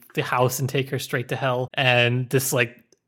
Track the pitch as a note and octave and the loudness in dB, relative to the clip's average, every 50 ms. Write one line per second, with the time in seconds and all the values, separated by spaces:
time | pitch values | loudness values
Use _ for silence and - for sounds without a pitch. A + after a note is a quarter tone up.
0 | - - - - B2+ - - B2 B2+ B2+ B2+ - C3+ B2 - C#3 C3+ C3+ C#3+ C3 | -14 -10 -6 -6 -4 0 0 2 2 2 0 -2 -4 -2 -2 -4 -4 -4 -6 -8
1 | - - - B2+ A#2 - C#3 - C#3+ C3 B2 B2+ B2+ - - D3 C3+ B2+ B2 B2 | -6 -4 -4 -4 -4 -4 -4 -4 -2 -2 -2 -2 -4 -4 -2 0 2 4 6 6
2 | A#2+ A#2+ B2 B2+ B2+ B2 - C3 C3+ - D3+ B2 A#2+ A#2 - - _ _ _ _ | 4 4 2 0 0 0 0 0 0 2 0 0 0 0 -4 -12 _ _ _ _
3 | _ | _